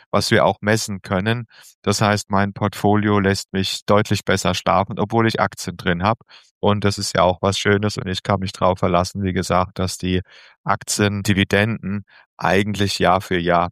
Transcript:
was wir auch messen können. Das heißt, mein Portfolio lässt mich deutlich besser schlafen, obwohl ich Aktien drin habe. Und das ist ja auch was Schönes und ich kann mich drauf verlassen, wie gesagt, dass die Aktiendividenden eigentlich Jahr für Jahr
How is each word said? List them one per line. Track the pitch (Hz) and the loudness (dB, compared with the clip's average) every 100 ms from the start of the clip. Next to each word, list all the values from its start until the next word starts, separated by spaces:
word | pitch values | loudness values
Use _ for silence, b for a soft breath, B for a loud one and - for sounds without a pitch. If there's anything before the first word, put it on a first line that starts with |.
| b | b
was | 101 - | -2 2
wir | 107 | 4
auch | 90 95 | 4 2
messen | 107 110 - 95 | 0 0 -2 -10
können. | - 95 107 120 117 B B _ | -4 -2 -2 -4 -8 B B _
Das | - 107 | -4 2
heißt, | 107 104 - | 2 2 0
mein | 98 101 | -2 -2
Portfolio | 95 104 - 104 104 104 104 | -2 -4 0 2 2 2 2
lässt | 98 98 - | 2 0 -4
mich | 95 95 - - | -4 -4 -4 2
deutlich | 104 107 104 | 2 2 -2
besser | - 98 90 | 0 -2 0
schlafen, | 90 - 90 98 87 | -2 0 0 0 -4
obwohl | 104 113 113 | -2 0 0
ich | - | 0
Aktien | 98 - - 87 | -6 -8 -10 -6
drin | 95 85 | -4 0
habe. | 98 113 _ b b _ | 0 -2 _ b b _
Und | 101 104 | 0 2
das | 101 98 | 0 -2
ist | 101 90 | -2 2
ja | |
auch | 87 92 | 2 2
was | 98 98 | -2 0
Schönes | 104 101 104 - | 0 2 0 -4
und | 92 | -6
ich | 92 | -4
kann | - 98 | -2 -2
mich | 92 | -2
drauf | - 92 95 | -2 0 2
verlassen, | 92 87 90 101 | 2 0 0 -2
wie | 95 | -2
gesagt, | 90 90 90 92 - | -2 0 0 -2 -4
dass | 92 - | -6 -4
die | 92 92 B B B B | -2 -2 B B B B
Aktiendividenden | - 101 - - 104 104 98 95 95 101 110 113 92 101 b b b - | -4 -4 -2 0 0 0 0 2 2 2 0 -2 -6 -8 b b b -6
eigentlich | 85 95 104 98 101 - | 0 2 0 -2 -2 0
Jahr | 92 92 | 2 2
für | - 92 | 0 -2
Jahr | 85 85 87 | 0 2 0